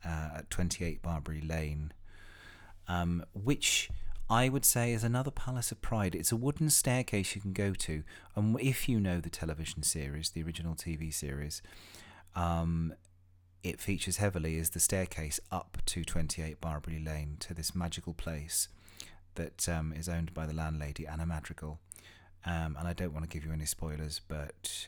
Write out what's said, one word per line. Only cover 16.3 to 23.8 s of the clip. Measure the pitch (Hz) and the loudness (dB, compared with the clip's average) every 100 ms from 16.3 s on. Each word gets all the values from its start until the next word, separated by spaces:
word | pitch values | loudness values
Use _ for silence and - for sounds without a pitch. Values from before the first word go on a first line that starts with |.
| - 78 76 | 0 -4 -4
Barbary | 82 76 80 80 | -4 -4 -4 -4
Lane, | 78 76 73 76 | -2 -2 -4 -6
to | - | -8
this | 80 78 90 | -4 -2 0
magical | 85 - - 82 | -2 -2 -6 -6
place | 82 76 80 - - - - - - - - - | -4 -4 -2 -2 -2 -4 -20 -16 -16 -16 -12 -6
that, | 82 - - | -6 -2 0
um, | 82 78 | 0 0
is | 78 82 | -2 -2
owned | 85 82 | 0 -2
by | 80 78 | -2 -4
the | |
landlady, | 78 78 78 73 71 73 | -2 -2 -2 -4 -6 -6
Anna | 78 82 | -2 -2
Madrigal. | 78 - - 78 78 - - - - - - | -2 -4 -8 -8 -8 -12 -18 -18 -20 -20 -10
Um, | 90 82 80 69 | -4 0 0 -2
and | 85 | -2
I | |
don't | 85 90 | -2 -2
want | 76 | -2
to | 80 | -4
give | 80 78 | -4 -2
you | |
any | 78 76 | -2 -2
spoilers, | - | -2